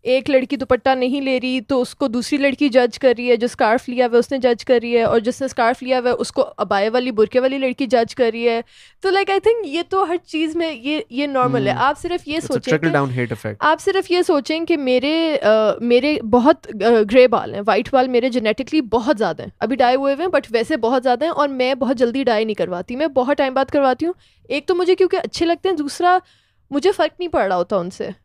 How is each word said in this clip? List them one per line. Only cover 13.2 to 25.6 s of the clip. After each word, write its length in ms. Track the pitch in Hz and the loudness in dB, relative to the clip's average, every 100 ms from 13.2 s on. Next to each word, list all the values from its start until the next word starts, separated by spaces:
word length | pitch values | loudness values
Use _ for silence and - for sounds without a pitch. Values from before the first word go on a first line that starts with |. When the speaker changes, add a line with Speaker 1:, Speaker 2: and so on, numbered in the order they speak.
| 120 117 | -4 -6
Speaker 2:
effect। 160 | 110 104 | -8 -2
Speaker 1:
आप 160 | 302 320 | 0 0
सिर्फ 320 | - 381 370 | 0 -2 0
ये 120 | 349 | 0
सोचें 420 | 359 311 240 311 | 2 0 0 -6
कि 120 | 330 330 | -2 -2
मेरे, 600 | 262 254 269 320 330 294 | 2 0 2 0 0 0
अ, 420 | - 220 214 - | 2 2 2 0
मेरे 380 | 240 240 277 302 | 2 2 2 -2
बहुत, 580 | 226 240 247 330 - 214 | 0 2 4 2 0 -2
अ, 200 | 208 233 | 2 2
ग्रे 260 | 214 247 247 | 4 6 6
बाल 260 | 226 - | 4 -2
हैं, 60 | 113 | -6
व्हाइट 280 | 208 202 247 | 0 0 2
बाल 160 | 269 254 | 0 2
मेरे 220 | 240 254 | 2 0
जेनेटिकली 500 | 247 220 220 262 311 | 0 -2 -2 -2 -2
बहुत 360 | 240 226 226 214 | 0 -2 0 0
ज़्यादा 280 | 202 160 | -2 -4
हैं, 80 | - - | -12 -6
अभी 160 | 214 247 | -4 0
डाई 180 | 247 | 2
हुए 200 | 254 277 | 2 0
हुए 100 | 277 | -2
हैं, 60 | 359 | -2
but 220 | 277 285 | -2 -2
वैसे 240 | 226 220 302 | -4 -2 -2
बहुत 260 | 226 262 | 0 0
ज़्यादा 240 | 254 247 311 | 0 0 -2
हैं, 60 | |
और 160 | 269 294 | -2 -2
मैं 300 | 262 254 269 | 0 -2 -2
बहुत 180 | 247 254 | -2 0
जल्दी 280 | 240 240 | 0 0
डाई 200 | 254 220 | 0 0
नहीं 120 | 220 208 | -2 -4
करवाती, 400 | 180 175 190 247 | -4 -6 -8 -4
मैं 160 | 311 | -2
बहुत 240 | 269 247 294 | 0 0 0
टाइम 180 | 277 | 0
बाद 160 | 269 269 | 0 -2
करवाती 340 | 294 269 254 | 0 0 0
हूँ। 100 | 320 359 _ _ _ | -4 -6 _ _ _
एक 180 | 277 285 | -6 -2
तो 60 | |
मुझे 200 | 359 359 | -2 2
क्योंकि 220 | 370 370 381 | 2 2 0
अच्छे 280 | - - | -4 -4
लगते 240 | 330 339 | -2 0